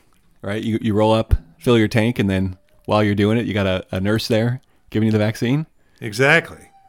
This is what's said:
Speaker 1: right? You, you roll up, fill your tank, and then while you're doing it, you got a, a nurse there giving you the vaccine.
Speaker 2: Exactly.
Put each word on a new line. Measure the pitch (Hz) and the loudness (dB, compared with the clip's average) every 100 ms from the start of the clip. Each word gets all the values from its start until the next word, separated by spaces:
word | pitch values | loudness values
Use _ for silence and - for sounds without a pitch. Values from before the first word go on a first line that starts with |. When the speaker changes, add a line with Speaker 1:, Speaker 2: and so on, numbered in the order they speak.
| _ _ _ _ | _ _ _ _
Speaker 1:
right? | 95 104 | -10 -6
You, | 113 110 | -4 -2
you | 117 | 0
roll | 101 107 | 2 2
up, | 110 110 - - _ | 2 2 -2 -2 _
fill | - 117 | 2 2
your | 107 | 4
tank, | 120 110 123 | 2 0 0
and | 101 | 0
then | 95 95 95 _ _ | 0 -2 -8 _ _
while | - 104 | -2 0
you're | 104 | 2
doing | 101 104 113 | 2 2 0
it, | 110 | -2
you | |
got | 107 98 | -2 -2
a, | 92 - | -2 -4
a | 92 | -4
nurse | 98 110 - | -2 -2 0
there | 113 117 127 _ _ _ | 0 0 -4 _ _ _
giving | 110 110 | -2 0
you | |
the | 107 | 0
vaccine. | 104 107 117 139 156 _ _ - | 0 -2 -2 -2 -4 _ _ -16
Speaker 2:
Exactly. | 117 104 139 165 160 82 - _ | -10 0 2 2 0 -10 -20 _